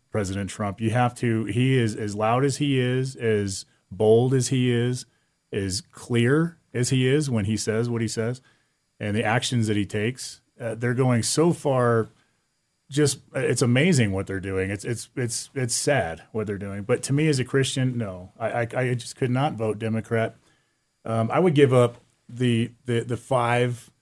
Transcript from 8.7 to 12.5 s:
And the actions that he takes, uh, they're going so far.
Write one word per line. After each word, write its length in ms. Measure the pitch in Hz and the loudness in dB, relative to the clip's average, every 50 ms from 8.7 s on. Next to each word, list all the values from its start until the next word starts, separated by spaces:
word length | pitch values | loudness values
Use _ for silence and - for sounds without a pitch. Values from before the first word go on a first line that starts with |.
| _ _ _ _ _ - | _ _ _ _ _ -8
And 160 | 110 104 101 | -6 -2 -2
the 80 | 110 110 | 0 2
actions 420 | 107 113 127 - - 127 120 110 | 2 2 0 0 0 0 0 2
that 80 | 107 104 | 2 0
he 80 | 104 98 | 0 0
takes, 560 | 90 - 104 107 120 131 - - - - - _ _ _ - | -2 -2 -4 -4 -4 -4 -6 -12 -16 -16 -18 _ _ _ -10
uh, 160 | 120 113 110 | -10 -8 -6
they're 180 | 113 120 123 123 | -4 -2 -2 0
going 280 | 127 131 127 123 117 110 | 2 2 2 2 2 0
so 280 | - - 147 160 175 165 | 0 2 2 2 2 2
far. 560 | - - 147 135 127 123 120 117 113 107 - _ _ _ _ _ _ _ _ | 0 0 0 2 2 4 4 4 2 0 -2 _ _ _ _ _ _ _ _